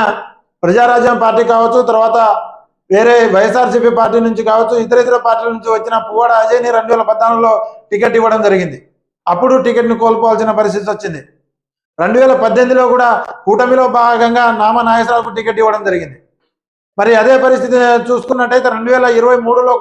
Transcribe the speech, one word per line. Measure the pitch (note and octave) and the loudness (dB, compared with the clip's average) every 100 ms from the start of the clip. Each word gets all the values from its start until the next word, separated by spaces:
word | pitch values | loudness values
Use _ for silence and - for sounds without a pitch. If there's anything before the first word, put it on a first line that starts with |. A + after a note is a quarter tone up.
| G#3+ - - _ _ _ | -2 -4 -12 _ _ _
ప్రజారాజ్యం | F3 G#3 A#3+ A#3+ A#3+ A#3 | 0 2 2 2 2 0
పార్టీ | A3+ A3 A#3 | 0 0 2
కావచ్చు, | A3+ A#3 B3 A#3+ | 0 2 0 0
తర్వాత | A3 A3+ A3+ A3 D#4 - - _ _ - | 0 0 2 0 0 -6 -18 _ _ -2
వేరే | F#3+ A#3 A#3+ A3+ | 2 4 4 2
వైఎస్ఆర్సీపీ | F#3+ A3 B3+ A#3 A3+ A#3 A#3 | 2 2 0 0 0 0 0
పార్టీ | A3 A3+ A3+ | 0 0 0
నుంచి | A3 A3 | -2 0
కావచ్చు, | A3 A3 A#3+ | 0 0 -2
ఇతర | A3 A#3+ | 0 0
ఇతర | B3 B3 A#3+ | 2 0 0
పార్టీల | A3+ A#3 A3+ | -2 -2 -6
నుంచి | A3+ | -4
వచ్చిన | A3 A3+ A3+ A3 | -4 -2 -6 -2
పువ్వాడ | G#3+ A#3+ A3+ | 0 2 2
అజయ్ని | A3 B3 A#3+ A#3 | 2 0 0 -2
రెండు | A3+ | 0
వేల | A#3 A3 | 0 0
పద్నాలుగులో | A3 A3+ A#3 A3+ G#3+ - - - | 0 0 0 0 0 -4 -12 -8
టికెట్ | G3+ A3+ A#3 | -2 0 0
ఇవ్వడం | A3+ A3 G#3 | 0 0 0
జరిగింది. | F#3+ E3 C3 - _ _ _ - | 0 -2 -10 -20 _ _ _ -6
అప్పుడు | C4 B3+ C4 A#3+ | -2 0 2 0
టికెట్ని | A#3 A#3 A3+ | 0 -2 0
కోల్పోవాల్సిన | A3+ A3+ A3+ A3 A3 G#3 | 0 0 0 0 -2 -2
పరిస్థితి | G#3 G3 G3+ | -2 -4 -6
వచ్చింది. | G#3 F#3+ D3+ - _ _ _ _ _ _ - | -8 -8 -12 -16 _ _ _ _ _ _ -6
రెండు | F3+ A#3+ | -2 2
వేల | C4 C4 | 2 2
పద్దెనిమిదిలో | A3 A3 B3 B3+ B3 | 0 0 2 2 2
కూడా | B3 A#3+ G#3+ - - - | 2 0 -2 -6 -8 -2
కూటమిలో | A3 B3 B3+ B3+ A#3+ | 0 0 0 0 0
భాగంగా | A#3+ A#3 A#3 A#3 A#3 A3 | 0 0 0 0 0 0
నామా | G#3+ A#3 A#3 | 0 0 0
నాగేశ్వరరావుకు | A#3 A3+ A#3+ A#3 G#3 | 0 0 -2 -4 -6
టికెట్ | A3 G#3+ | -4 -2
ఇవ్వడం | A3 G#3+ G3+ | 0 -2 -4
జరిగింది. | F3+ D3+ C3 _ _ _ _ _ _ _ - | -4 -6 -16 _ _ _ _ _ _ _ -2
మరి | G#3+ A3 | 2 2
అదే | A3+ C4 C4 | 4 2 2
పరిస్థితి | B3+ B3 B3 A#3+ A#3+ A#3 | 0 0 0 2 0 0
చూసుకున్నట్టయితే | B3 A#3+ B3+ A#3+ B3+ B3+ A3+ | -4 -2 -4 0 0 0 -2
రెండు | A#3 | 0
వేల | B3+ B3 A#3 | 0 2 2
ఇరవై | A#3+ B3 A#3 | 2 2 0
మూడులో | B3 B3 B3 | 0 0 2